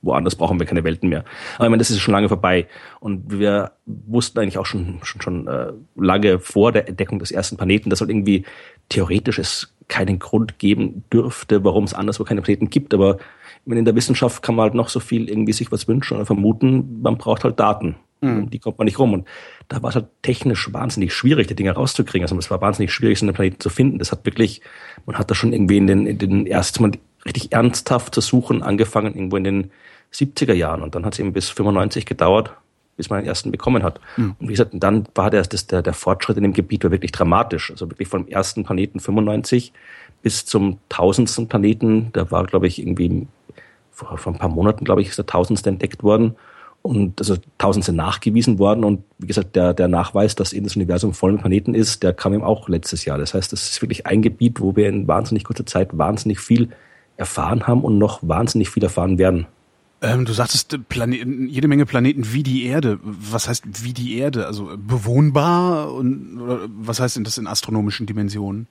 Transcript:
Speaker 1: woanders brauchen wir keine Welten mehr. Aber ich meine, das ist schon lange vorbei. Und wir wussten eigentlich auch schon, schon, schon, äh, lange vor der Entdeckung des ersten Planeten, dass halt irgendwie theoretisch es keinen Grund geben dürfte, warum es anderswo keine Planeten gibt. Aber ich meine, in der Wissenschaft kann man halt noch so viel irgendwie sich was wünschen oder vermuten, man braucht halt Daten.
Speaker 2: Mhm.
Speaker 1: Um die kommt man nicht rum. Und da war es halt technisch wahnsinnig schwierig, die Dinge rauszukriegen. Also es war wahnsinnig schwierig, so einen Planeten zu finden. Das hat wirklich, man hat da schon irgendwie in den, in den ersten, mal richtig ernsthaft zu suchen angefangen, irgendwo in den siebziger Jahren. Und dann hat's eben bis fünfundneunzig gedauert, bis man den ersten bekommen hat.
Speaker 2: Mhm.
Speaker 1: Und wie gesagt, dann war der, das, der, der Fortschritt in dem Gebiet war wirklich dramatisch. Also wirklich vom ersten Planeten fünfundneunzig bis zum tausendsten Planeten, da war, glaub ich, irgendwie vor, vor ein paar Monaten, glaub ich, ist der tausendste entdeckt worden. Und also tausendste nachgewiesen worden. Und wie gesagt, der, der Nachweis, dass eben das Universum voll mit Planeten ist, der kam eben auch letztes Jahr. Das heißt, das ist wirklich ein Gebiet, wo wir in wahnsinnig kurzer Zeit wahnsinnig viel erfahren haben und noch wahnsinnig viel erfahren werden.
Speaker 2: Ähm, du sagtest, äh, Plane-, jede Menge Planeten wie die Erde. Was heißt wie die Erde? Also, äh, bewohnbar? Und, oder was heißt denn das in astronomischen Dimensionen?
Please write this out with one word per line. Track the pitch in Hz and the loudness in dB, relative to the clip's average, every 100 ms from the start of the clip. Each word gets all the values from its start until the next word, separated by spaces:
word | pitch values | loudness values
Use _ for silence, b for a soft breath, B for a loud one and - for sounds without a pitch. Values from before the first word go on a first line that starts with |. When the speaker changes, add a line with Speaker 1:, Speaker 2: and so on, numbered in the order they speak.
Speaker 1:
woanders | - 65 82 - | 0 0 -2 -2
brauchen | 82 87 | -2 -2
wir | 85 | -2
keine | 85 | -2
Welten | 82 82 92 | -2 -2 -2
mehr. | 80 - B B B | -2 -8 B B B
Aber | |
ich | 117 | 2
meine, | 113 | 4
das | 113 | 2
ist | 104 | 0
schon | 104 | 2
lange | 101 101 | 2 2
vorbei. | 98 92 92 87 B B B | 2 2 2 0 B B B
Und | 107 98 98 | -8 -8 -6
wir | 101 104 101 101 _ - | -2 2 2 -2 _ -14
wussten | 104 104 117 117 113 | -14 -2 -2 0 -2
eigentlich | 101 95 | -2 -2
auch | 95 | -6
schon, | 104 90 87 | -4 -6 -8
schon, | - - | -12 -10
schon, | - 87 - | -6 -6 -4
äh, | 65 62 - - - | -6 -6 -10 -18 -2
lange | 92 98 104 90 | 2 4 4 2
vor | - 101 110 | 0 2 4
der | 107 92 | 4 -2
Entdeckung | 92 95 98 | -6 -6 -6
des | - | -6
ersten | - 92 - | -6 -6 -4
Planeten, | 92 104 107 | 2 2 2
dass | - | -2
halt | 110 | 0
irgendwie | 110 98 98 95 B B B _ | 0 2 0 0 B B B _
theoretisch | - 87 92 123 107 | -2 0 0 0 -2
es | - - - _ _ | -4 -6 -10 _ _
keinen | - 95 95 | -4 0 -2
Grund | - 110 110 - | -2 -4 -4 -2
geben | 98 107 - 95 - | 2 2 0 -4 0
dürfte, | 113 123 - - 104 | 2 2 -6 0 2
warum | 95 92 | 4 2
es | 104 | 0
anderswo | - 101 107 | -2 -4 -4
keine | 104 104 | -2 -2
Planeten | 90 101 110 | 0 0 2
gibt. | - 139 | 0 2
Aber | 101 98 95 | 4 4 2
ich | - - - - - | -6 -20 -20 -18 -4
meine, | 117 | 2
in | 117 | 4
der | 113 | 2
Wissenschaft | 131 127 123 - | 2 2 0 -2
kann | - | -2
man | 117 | 2
halt | 110 | 2
noch | 117 117 | 2 -2
so | 123 | -4
viel | - 117 113 | -2 -4 -2
irgendwie | 107 110 | -2 0
sich | 107 117 | 0 -2
was | 110 - | -4 0
wünschen | 123 - 104 | -2 0 -4
oder | 104 | 0
vermuten, | 101 101 110 131 131 135 113 | 2 2 4 4 4 0 -2
man | 113 117 | 0 0
braucht | - 113 | 0 0
halt | - - | 0 2
Daten. | 104 104 85 78 _ _ | 2 2 -4 -6 _ _
Speaker 2:
Mhm. | 139 113 | -2 0
Speaker 1:
Um | 113 | -2
die | 117 | -6
kommt | - - | -8 0
man | 107 | 0
nicht | 104 | 2
rum. | 131 | 2
Und | 98 90 B B B - | 2 -4 B B B -8
da | - | -6
war | 117 | -2
es | 117 | -2
halt | 107 _ | -4 _
technisch | - 123 139 107 - | -4 -2 0 -2 -4
wahnsinnig | - 123 - 90 | -6 -6 -2 -2
schwierig, | - 127 151 95 | 0 2 4 2
die | 92 | 0
Dinge | 98 | -2
rauszukriegen. | 92 135 - 110 95 | 0 -2 -2 -2 0
Also | 87 90 | -2 -4
es | 82 | -4
war | 92 | -2
wahnsinnig | 98 101 98 | -2 0 -2
schwierig, | - 110 104 | 0 0 2
so | 104 | 0
einen | |
Planeten | 90 95 - | 2 0 0
zu | - | -6
finden. | - 131 95 | 2 2 2
Das | 92 | -4
hat | 90 | -4
wirklich, | - - 110 - B B B B - | -4 2 0 0 B B B B -10
man | - | -6
hat | 104 | -2
da | |
schon | - 113 | 2 2
irgendwie | 117 95 101 | 2 4 6
in | 98 | 6
den, | 98 104 | 4 2
in | 104 | 0
den | 98 98 - | 2 2 2
ersten, | 98 95 - | 0 -2 2
mal | 110 98 _ _ | 2 2 _ _
richtig | - - - | -8 -8 -2
ernsthaft | 117 120 - - 123 - | 2 2 0 -2 -2 0
zu | - | -4
suchen | - 127 120 98 | 2 2 2 -2
angefangen, | - 101 110 110 104 | 0 0 2 2 -2
irgendwo | - 95 98 | -4 -4 -2
in | |
den | 95 98 95 b b b b | 0 -2 -4 b b b b
siebziger | - 139 - 127 | -4 -4 0 2
Jahren. | 92 78 80 | 2 2 -4
Und | 78 | -6
dann | 87 | -6
hat's | 90 - | -6 -4
eben | 98 | -2
bis | 95 - | -2 -4
fünfundneunzig | - 104 98 98 - - | -2 0 2 0 -2 -6
gedauert, | - 82 101 110 - _ _ _ - | 0 4 4 2 -10 _ _ _ -12
bis | - | -6
man | 101 | -4
den | - | -4
ersten | - - | -6 -6
bekommen | - - 123 | -4 0 2
hat. | 95 - B B | 0 -4 B B
Speaker 2:
Mhm. | 110 98 | -2 -2
Speaker 1:
Und | 127 | -4
wie | |
gesagt, | 107 120 | 2 2
dann | - 95 104 104 - | 2 2 2 0 0
war | 98 | 2
der, | 104 | 2
das, | 90 87 - | 0 -6 -2
der, | 92 | -2
der | 87 | -2
Fortschritt | 87 - 95 - 104 | -2 -2 -2 0 2
in | |
dem | 101 | 2
Gebiet | 95 87 104 | 2 0 0
war | 90 | 0
wirklich | 92 85 | 0 -2
dramatisch. | - 82 87 - 82 - | 0 2 4 2 -2 -6
Also | - 87 | -10 -12
wirklich | - 92 | -8 -6
vom | 95 85 | -6 -4
ersten | 95 95 - | -4 -2 -4
Planeten | 98 92 98 - | -4 -2 -2 -4
fünfundneunzig | - 104 104 107 117 123 - B B B B B | -2 0 0 0 0 0 0 B B B B B
bis | 113 - - | -2 -2 -2
zum | 110 98 92 _ | 0 0 -2 _
tausendsten | - 90 98 117 - 117 | 2 2 4 0 0 -2
Planeten, | 113 101 110 113 110 113 | 2 2 2 2 2 2
da | 101 87 | -2 0
war, | 87 | 0
glaub | 92 95 | 2 2
ich, | 92 85 | 2 -2
irgendwie | - 87 87 90 - _ _ B B B B | -4 0 0 0 -4 _ _ B B B B
vor, | - - 82 | -18 -12 -10
vor | - | -8
ein | 87 | -4
paar | 90 | -2
Monaten, | 80 98 107 | 2 2 0
glaub | - 95 | 2 2
ich, | 95 | 2
ist | - | -4
der | 92 | -2
tausendste | 90 92 107 - | 0 0 0 0
entdeckt | 95 98 - | -2 -4 0
worden. | 101 107 113 113 B B B B | 2 4 4 0 B B B B
Und | - 117 95 95 | -2 0 0 -2
also | 101 90 - _ | -2 -2 -4 _
tausendste | 98 101 92 | 2 2 0
nachgewiesen | 85 80 - - 110 117 101 | -2 -2 -2 2 2 4 4
worden. | 101 110 | 4 4
Und | 107 98 - _ | 2 0 -4 _
wie | 92 | -4
gesagt, | 104 90 | -2 0
der, | 95 90 | 2 2
der | 85 90 | 4 2
Nachweis, | 87 90 98 107 | 2 0 2 2
dass | - 95 | 2 -4
eben | 98 101 | -2 -4
das | |
Universum | 104 90 87 104 | -2 0 0 0
voll | 82 92 | 2 2
mit | 101 | 2
Planeten | 95 98 104 | 2 2 2
ist, | 113 107 - | 2 2 2
der | 90 | 0
kam | 87 95 | 0 0
eben | 104 | 0
auch | 92 - - | 0 -2 0
letztes | 82 - 85 | -4 -2 -6
Jahr. | - 73 | -4 -4
Das | 71 | -2
heißt, | 95 92 | -4 -4
das | - - | -6 -6
ist | - | -6
wirklich | - 110 | -4 -4
ein | - 104 | 0 2
Gebiet, | 110 113 117 117 | 2 2 0 2
wo | 98 | 0
wir | 98 101 | 4 2
in | 98 98 | 2 0
wahnsinnig | 90 113 110 | 0 0 -4
kurzer | - - | -4 -8
Zeit | - 92 92 80 | -4 -2 -2 0
wahnsinnig | 80 104 110 98 | 0 0 -2 -4
viel | - 117 120 B B B B - | 2 2 2 B B B B -12
erfahren | - - 78 117 110 | -8 -4 -2 0 2
haben | 123 | 2
und | - 104 | 4 4
noch | 104 - 85 | 2 0 -2
wahnsinnig | 95 120 113 101 | 0 2 0 0
viel | - | 0
erfahren | - - 90 92 | 0 0 0 4
werden. | 92 90 80 _ _ _ _ _ | 4 2 -4 _ _ _ _ _
Speaker 2:
Ähm, | 110 123 | -2 0
du | 123 | 0
sagtest, | 110 117 - - | -2 0 -2 -4
äh, | 147 | -8
Plane-, | 113 123 117 123 123 131 127 | -8 -4 -2 -2 -4 -4 -4
jede | 135 147 | 0 4
Menge | 143 143 | 4 4
Planeten | 127 127 143 110 | 4 2 2 -2
wie | 123 | -2
die | 135 127 | 0 -2
Erde. | 120 143 135 101 | 0 0 0 -2
Was | 104 98 104 113 - | -6 -12 -6 -6 -4
heißt | 120 - 101 | -6 -8 -12
wie | 120 | -10
die | 120 123 113 | -8 -6 -4
Erde? | 143 123 98 | -4 -4 -6
Also, | 104 101 | -8 -10
äh, | 101 | -12
bewohnbar? | 101 123 104 123 151 135 156 175 180 165 151 | -4 -2 2 4 4 4 4 2 2 0 -4
Und, | 127 123 139 131 101 | -2 -2 -2 -6 -12
oder | 120 123 101 | -6 -6 -6
was | 104 110 117 | -10 -6 -2
heißt | 127 | -2
denn | 123 | -2
das | 104 - | -6 -6
in | 104 | -4
astronomischen | 110 - 110 107 - 107 | -6 -2 -2 -2 -4 -6
Dimensionen? | 104 104 104 98 101 113 | -4 -4 -4 -6 -8 -10